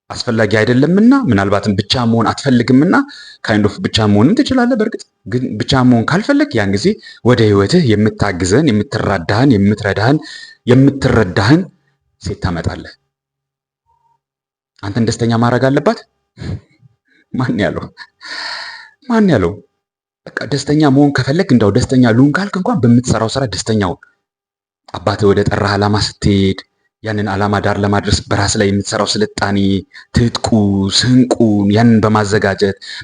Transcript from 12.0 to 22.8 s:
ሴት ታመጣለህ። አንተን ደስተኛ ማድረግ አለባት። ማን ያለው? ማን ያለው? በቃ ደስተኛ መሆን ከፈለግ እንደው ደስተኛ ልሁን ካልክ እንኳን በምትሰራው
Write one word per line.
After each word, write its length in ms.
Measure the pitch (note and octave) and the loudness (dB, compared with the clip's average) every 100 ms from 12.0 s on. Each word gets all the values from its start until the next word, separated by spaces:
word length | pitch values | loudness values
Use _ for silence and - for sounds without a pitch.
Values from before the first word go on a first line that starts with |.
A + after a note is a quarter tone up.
| _ _ | _ _
ሴት 180 | - G2 | -12 -8
ታመጣለህ። 540 | F#2 E2 - D#2+ - - _ _ _ _ _ _ _ _ A#5 _ _ _ _ _ _ _ _ _ | -6 -6 -6 -8 -14 -20 _ _ _ _ _ _ _ _ _ _ _ _ _ _ _ _ _ _
አንተን 240 | G2+ A2 A2+ | -8 -4 -4
ደስተኛ 260 | A2+ A#2 A#2 | -2 -2 0
ማድረግ 280 | A#2+ A#2+ | 0 0
አለባት። 340 | C3 C#3+ G#3 A#3 - _ _ - - - _ _ _ _ _ _ _ | 0 0 -2 -4 -8 _ _ -14 -12 -12 _ _ _ _ _ _ _
ማን 260 | - B2+ A#3 | -6 -4 -2
ያለው? 260 | G3 D3+ - - - _ - - - - - - - _ - | -2 -4 -10 -16 -20 _ -16 -14 -12 -12 -14 -18 -20 _ -2
ማን 200 | A3+ G3+ | 2 4
ያለው? 240 | B2+ E2+ - - _ _ _ _ _ | 2 0 -4 -16 _ _ _ _ _
በቃ 160 | - - A#2 | -14 -12 -6
ደስተኛ 360 | C#3 C#3 D3 D3+ | -6 -2 2 4
መሆን 220 | C3+ D3 | 4 2
ከፈለግ 360 | C#3 B2+ D#3+ F#3+ | 0 -2 -2 2
እንደው 200 | B2 G#2 | 2 2
ደስተኛ 340 | A2+ - C3 B2 | 0 0 2 4
ልሁን 220 | A2+ C#3+ | 4 2
ካልክ 220 | D#3+ G3+ F#3 | 2 -4 -6
እንኳን 220 | F#3 | -4
በምትሰራው 520 | G#3+ | 0